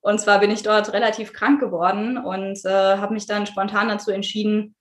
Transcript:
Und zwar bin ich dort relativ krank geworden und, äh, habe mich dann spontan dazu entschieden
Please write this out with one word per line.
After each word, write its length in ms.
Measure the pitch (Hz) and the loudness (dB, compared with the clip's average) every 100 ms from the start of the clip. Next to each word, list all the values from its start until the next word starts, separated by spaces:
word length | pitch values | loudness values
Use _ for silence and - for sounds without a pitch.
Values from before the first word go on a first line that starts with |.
Und 180 | 190 208 | 0 0
zwar 200 | - 202 | 4 4
bin 100 | 208 | 4
ich 120 | 214 | 2
dort 300 | 214 214 214 | 2 2 2
relativ 380 | 202 226 214 214 | 0 0 -2 -10
krank 260 | - 220 285 | -4 2 2
geworden 560 | 240 170 175 202 220 254 | 2 0 0 0 -2 -4
und, 480 | 190 190 196 196 | -6 -6 -6 -6
äh, 320 | 185 196 190 196 | 0 2 4 2
habe 160 | 208 | 0
mich 120 | 220 208 | -4 -4
dann 200 | 208 208 | -4 -4
spontan 420 | - 196 208 220 | -4 -2 0 -2
dazu 220 | 202 - | -2 -4
entschieden 640 | 196 202 214 214 214 214 _ | -4 -4 -2 0 0 -2 _